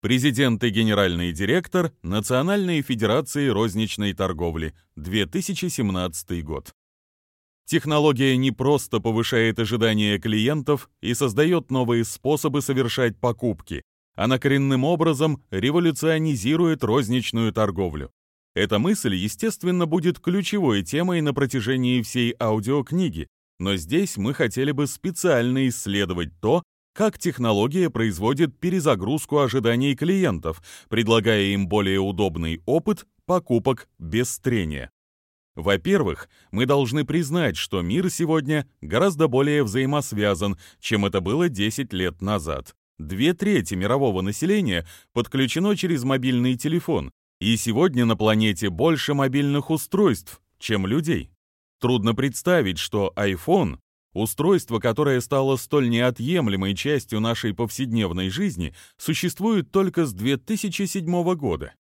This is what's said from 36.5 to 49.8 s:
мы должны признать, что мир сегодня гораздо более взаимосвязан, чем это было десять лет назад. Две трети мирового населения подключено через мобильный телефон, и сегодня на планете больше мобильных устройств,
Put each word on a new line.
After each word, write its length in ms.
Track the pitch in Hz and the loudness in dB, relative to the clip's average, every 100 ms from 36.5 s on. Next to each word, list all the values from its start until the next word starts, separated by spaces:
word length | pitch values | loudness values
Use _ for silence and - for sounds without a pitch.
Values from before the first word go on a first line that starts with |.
мы 140 | 95 127 | -2 2
должны 380 | 143 127 139 | 2 2 0
признать, 520 | 143 156 147 170 147 85 | 0 -2 0 0 0 -2
что 260 | - 98 | -4 -4
мир 280 | 87 127 180 | -2 0 -2
сегодня 580 | - 170 160 135 151 131 _ | -2 0 0 0 -2 -4 _
гораздо 460 | 73 107 196 151 156 | -2 2 2 0 0
более 380 | 123 143 147 | 2 2 2
взаимосвязан, 920 | 120 107 131 147 - 107 104 92 101 95 - _ | 0 0 0 -2 -4 -2 0 0 -2 -4 -10 _
чем 260 | - 107 | -2 0
это 160 | 101 95 | 0 0
было 280 | 90 131 175 | -2 0 -2
десять 440 | 107 104 110 131 | 0 -4 -2 -6
лет 300 | 92 92 82 | -2 -4 -4
назад. 540 | 95 107 78 67 65 _ _ _ | -4 -4 -4 -8 -10 _ _ _
Две 340 | 78 95 143 | -10 0 0
трети 400 | 175 202 190 85 | 2 0 0 0
мирового 460 | 95 98 131 135 92 | -2 0 2 2 0
населения 640 | 95 104 165 208 160 90 82 - _ | -2 -2 0 0 0 -2 -4 -16 _
подключено 640 | - 113 135 131 156 196 202 | -6 -2 0 0 0 0 0
через 280 | 185 160 | 0 -2
мобильный 500 | 123 135 127 123 127 | 0 0 0 2 0
телефон, 560 | 127 147 165 - 131 67 _ _ _ | 0 0 -2 0 -2 -4 _ _ _
и 160 | 101 113 | 0 0
сегодня 480 | 117 110 180 123 | 0 2 2 4
на 100 | 117 | 2
планете 560 | 110 107 107 110 98 104 | 2 4 4 2 0 -2
больше 440 | 85 151 156 - | 0 0 0 0
мобильных 560 | 143 135 135 143 143 139 | 0 0 0 0 0 0
устройств, 680 | 160 | -4